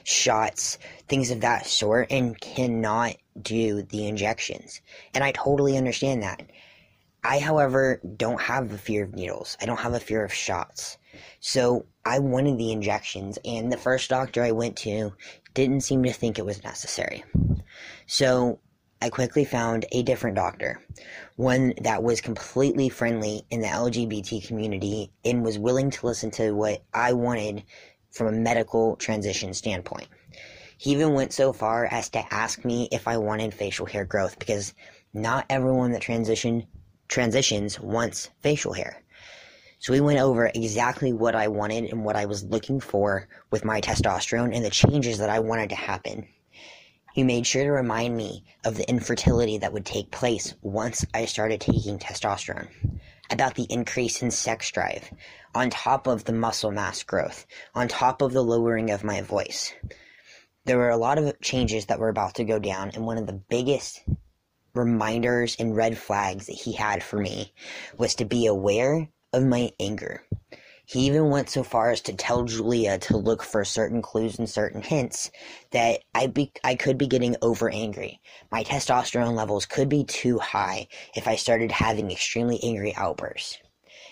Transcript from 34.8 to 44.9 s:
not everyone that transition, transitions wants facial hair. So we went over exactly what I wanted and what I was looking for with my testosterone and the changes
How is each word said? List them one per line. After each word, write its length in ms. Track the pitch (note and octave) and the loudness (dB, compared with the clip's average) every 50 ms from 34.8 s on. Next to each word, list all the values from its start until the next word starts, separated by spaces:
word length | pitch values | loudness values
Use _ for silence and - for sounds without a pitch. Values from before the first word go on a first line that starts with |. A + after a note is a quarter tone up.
| - - - - _ _ - | -20 -20 -20 -20 _ _ -6
not 320 | G#2 G#2+ A2+ B2 C3+ - - | -4 -2 0 0 0 0 0
everyone 420 | C3+ C3+ B2+ C3 C3 B2+ B2 B2 | 0 2 2 2 2 2 2 2
that 100 | A#2+ G#2+ | 0 -2
transition, 640 | - - A#2 A#2 A2+ G#2+ A2+ G#2+ - A#2 A#2 A#2 A2 - - - - _ _ _ _ | -2 -2 -2 0 2 0 0 0 2 0 0 -2 -4 -8 -16 -20 -20 _ _ _ _
transitions 720 | - - C3 B2 A#2 G#2 C3+ C3+ - A2+ G2+ G2+ G#2 G2 - | -4 0 0 2 4 4 4 2 2 2 0 -2 -4 -6 -8
wants 500 | G#2 G2 G#2 A#2 A#2+ - - - - - _ _ | -6 -2 0 0 0 0 -4 -8 -10 -12 _ _
facial 320 | - D3 D3+ C#3+ - - G2 | 0 0 0 2 0 -4 -4
hair. 300 | - - - - - _ _ - - - - - - - - - - - - _ - | -4 -6 -8 -10 -16 _ _ -20 -20 -20 -20 -20 -20 -20 -20 -20 -20 -20 -20 _ -8
So 120 | - - B2+ | -2 2 4
we 80 | C#3 | 4
went 180 | C#3+ D3 D3 C3+ | 6 6 6 6
over 320 | C3 C3+ B2+ A#2 A#2 A2 - | 6 4 4 4 4 2 2
exactly 600 | A#2 A2+ A2 G#2 A2+ A#2+ B2 B2 - D3 C3 A#2+ | 0 -2 -2 0 2 0 0 0 0 0 0 2
what 220 | G#2+ A2+ A#2 A2+ | 2 2 2 2
I 120 | A2 G#2+ | 2 2
wanted 380 | G#2+ G#2 G#2 G#2 G#2 A2 A#2 A#2 | 2 0 0 -2 -2 -2 -2 -4
and 180 | - - A#2 A2 | -4 -4 -4 -2
what 140 | G#2+ G#2 | 0 0
I 80 | G#2 G#2 | 0 -2
was 180 | G2+ G#2 G2+ G2 | -2 -4 -4 -4
looking 380 | F#2+ G#2+ A2 - - C3+ C3+ | -2 -2 -2 0 0 -2 -2
for 480 | - - - G2+ G2+ G2+ G2 F#2+ - - - - - - | -2 0 0 2 2 2 2 0 -4 -8 -20 -16 -6 -4
with 140 | - A2 - | -2 -2 0
my 160 | A2 A2 G#2 | 0 0 0
testosterone 760 | - - A2 - - G#2+ F#2 F#2 - - A2+ A#2 A#2+ B2 G2+ | 0 -2 0 2 2 2 2 0 -2 0 0 0 0 0 0
and 120 | A#2+ A2+ | 0 -2
the 40 | G2+ | 0
changes 500 | - - - - | 2 4 4 6